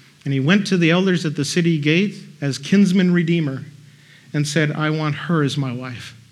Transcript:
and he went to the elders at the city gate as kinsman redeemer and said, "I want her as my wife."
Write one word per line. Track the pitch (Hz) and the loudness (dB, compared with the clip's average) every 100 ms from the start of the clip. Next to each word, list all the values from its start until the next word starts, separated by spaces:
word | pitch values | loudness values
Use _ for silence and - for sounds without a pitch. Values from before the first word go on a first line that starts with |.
| - _ | -20 _
and | 139 | -4
he | 135 | 0
went | 135 202 196 | 2 2 2
to | 190 | 2
the | 165 | 4
elders | 175 190 175 160 | 4 2 0 -2
at | 147 | -2
the | 143 | -2
city | 180 170 160 | 0 0 2
gate | 143 165 202 - - - | 2 2 0 -6 -18 -8
as | 143 131 | -6 -6
kinsman | - 196 196 185 180 | 2 4 4 4 2
redeemer | 175 165 170 147 131 117 - - - - - - | 2 2 0 -2 -6 -12 -18 -20 -20 -20 -20 -8
and | 151 147 | -4 -2
said, | 165 151 | -2 -2
"I | 151 151 | -2 -2
want | 156 151 143 | -2 -4 -4
her | 147 165 | -2 0
as | 139 143 | 0 -2
my | 131 | -4
wife." | 120 127 120 - - - | -6 -10 -12 -16 -20 -20